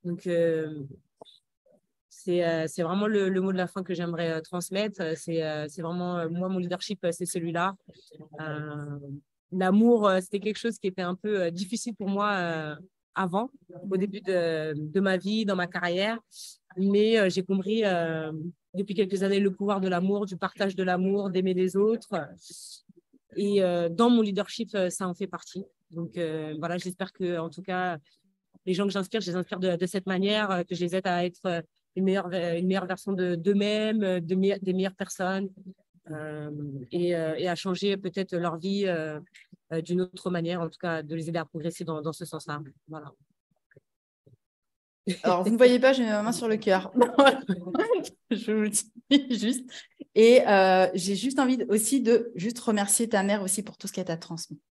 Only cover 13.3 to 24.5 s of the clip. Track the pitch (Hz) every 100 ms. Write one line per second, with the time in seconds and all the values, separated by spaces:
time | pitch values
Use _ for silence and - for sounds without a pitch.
13.3 | 190 247 - _ 175 190 185 202 190 185
14.3 | 185 170 160 156 151 151 196 196 185 190
15.3 | 220 202 185 175 180 175 175 208 233 _
16.3 | - - - _ - 196 202 214 226 190
17.3 | 185 185 190 190 226 208 175 165 160 156
18.3 | 160 170 - _ 180 202 196 190 196 196
19.3 | 196 202 190 202 196 190 175 185 202 202
20.3 | 180 190 - 196 190 185 180 190 202 196
21.3 | 185 185 180 185 190 208 226 - 185 139
22.3 | - - 170 - - _ - _ _ _
23.3 | - 202 202 185 175 170 170 233 240 208
24.3 | 196 185